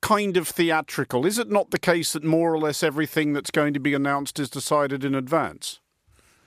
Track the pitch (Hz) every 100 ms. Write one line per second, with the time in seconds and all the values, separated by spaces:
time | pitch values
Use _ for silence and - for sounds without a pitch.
0 | - 208 202 180 156 - 170 160 151 -
1 | 135 127 151 214 156 104 - - - 175
2 | 156 160 156 160 170 160 156 143 160 143
3 | 151 - 151 143 - - 147 143 135 143
4 | 139 143 143 - 139 143 - 151 143 135
5 | 139 135 127 160 117 73 - - _ _
6 | _ _ _ _